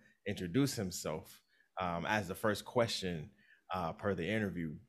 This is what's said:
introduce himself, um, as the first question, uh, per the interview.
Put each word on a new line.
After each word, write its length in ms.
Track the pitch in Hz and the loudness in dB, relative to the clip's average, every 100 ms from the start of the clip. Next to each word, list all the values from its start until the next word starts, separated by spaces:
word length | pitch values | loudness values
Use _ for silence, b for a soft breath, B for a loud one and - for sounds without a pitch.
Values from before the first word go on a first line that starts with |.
| - _ - | -20 _ -6
introduce 460 | 95 90 120 139 120 | -4 0 4 4 2
himself, 640 | 95 - 85 78 - - _ _ _ - | -4 -4 -4 -4 -6 -20 _ _ _ -4
um, 260 | 92 85 85 | -2 0 2
as 220 | 107 85 | 0 0
the 60 | 90 | 0
first 280 | 110 101 | 0 0
question, 680 | - 123 113 - 92 82 69 - - - - | 0 2 2 2 -2 -4 -6 -14 -20 -20 -6
uh, 180 | 92 85 | -2 -2
per 220 | - 101 | 0 0
the 100 | 90 85 | 2 2
interview. 440 | 110 101 87 82 80 | 2 0 0 -4 -6